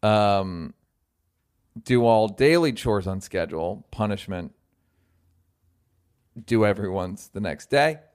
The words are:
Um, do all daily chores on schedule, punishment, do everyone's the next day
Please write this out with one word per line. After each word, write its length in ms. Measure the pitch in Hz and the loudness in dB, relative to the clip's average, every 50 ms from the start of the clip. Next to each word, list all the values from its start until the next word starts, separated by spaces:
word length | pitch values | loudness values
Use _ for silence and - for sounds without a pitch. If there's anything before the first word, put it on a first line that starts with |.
| - | 2
Um, 680 | 107 107 107 104 101 101 98 95 95 90 85 80 76 - _ _ _ _ _ _ _ _ _ _ _ _ _ _ _ _ _ _ _ _ 113 - | 2 2 4 4 4 2 0 0 -4 -8 -10 -10 -12 -14 _ _ _ _ _ _ _ _ _ _ _ _ _ _ _ _ _ _ _ _ -20 -4
do 220 | - 127 123 117 | 0 2 4 6
all 220 | 117 113 110 110 107 | 6 6 4 4 0
daily 440 | 98 - 127 147 165 175 165 151 123 | 0 2 2 4 4 4 2 0 -2
chores 320 | 107 - 120 107 101 90 95 | -2 -2 0 0 0 0 -4
on 120 | 95 95 | -6 -6
schedule, 640 | - - - 92 82 - - 80 82 87 101 - - _ | -8 -6 -4 -4 -4 -4 -4 -6 -6 -6 -6 -8 -14 _
punishment, 600 | - - 110 104 101 98 - - 98 90 85 73 _ _ _ _ _ _ _ _ _ _ _ _ _ _ _ _ _ _ _ _ _ _ _ _ _ _ _ _ _ _ _ _ _ _ _ _ _ 117 110 | -6 -4 -4 -4 -4 -6 -8 -10 -10 -10 -10 -12 _ _ _ _ _ _ _ _ _ _ _ _ _ _ _ _ _ _ _ _ _ _ _ _ _ _ _ _ _ _ _ _ _ _ _ _ _ -20 -6
do 200 | - 120 113 110 | 0 2 4 4
everyone's 640 | 104 98 101 101 95 92 98 90 90 95 - - - | 4 2 0 -2 -4 -4 -4 -4 -6 -8 -12 -16 -14
the 100 | _ 98 | _ -6
next 280 | 104 90 76 73 - _ | -6 -6 -6 -8 -6 _
day 300 | - 143 147 160 156 151 _ _ _ | 2 2 2 2 0 -4 _ _ _